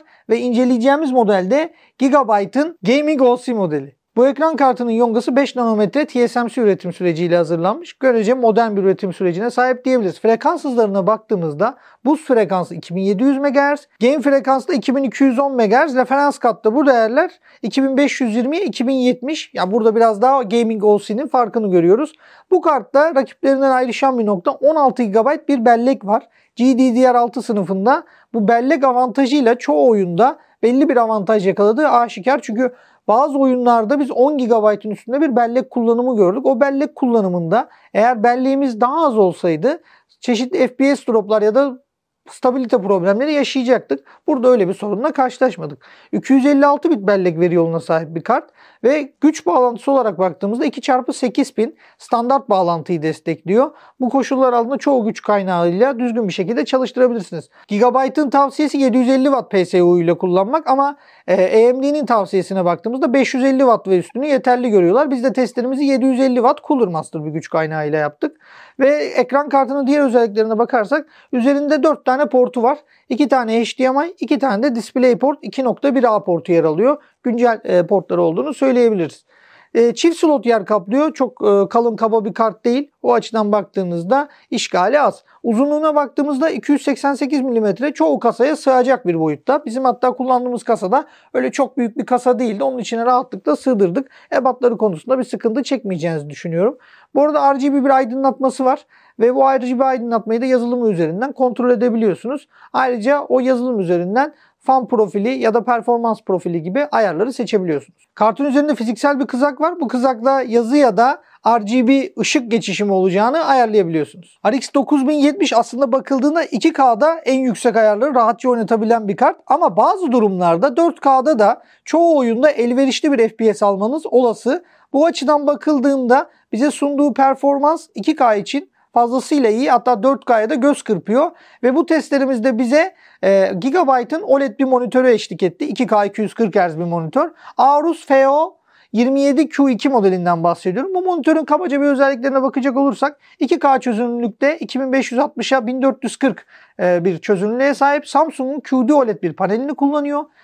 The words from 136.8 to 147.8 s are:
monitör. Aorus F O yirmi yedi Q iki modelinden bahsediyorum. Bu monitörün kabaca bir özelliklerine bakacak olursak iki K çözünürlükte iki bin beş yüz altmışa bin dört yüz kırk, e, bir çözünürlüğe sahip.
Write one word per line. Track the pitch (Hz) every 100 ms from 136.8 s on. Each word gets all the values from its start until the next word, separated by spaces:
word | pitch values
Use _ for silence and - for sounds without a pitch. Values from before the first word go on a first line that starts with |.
monitör. | 175 170 160 254 320 - - -
Aorus | 254 294 320 330 -
F | 269 269
O | 285 339 - _ _ _
yirmi | 214 247 277
yedi | 277 269 302
Q | - 277
iki | 214 269
modelinden | 262 196 185 175 170
bahsediyorum. | 170 170 190 185 381 370
Bu |
monitörün | 370 349 262 320 311
kabaca | 302 359 277
bir | 285
özelliklerine | 269 277 269 269 262
bakacak | 262 277 262 254
olursak | 277 208 277 294 _ _
iki | 269 339
K | 285 269
çözünürlükte | 254 214 240 240 233 - 277 320
iki | 226 254
bin | 269
beş | 269 -
yüz | 240
altmışa | 285 - 214 262 226
bin | 254
dört | 269 -
yüz | 233 -
kırk, | 269 180 - _ _ -
e, | 180 175 175
bir | 165
çözünürlüğe | - 196 208 240 277
sahip. | 277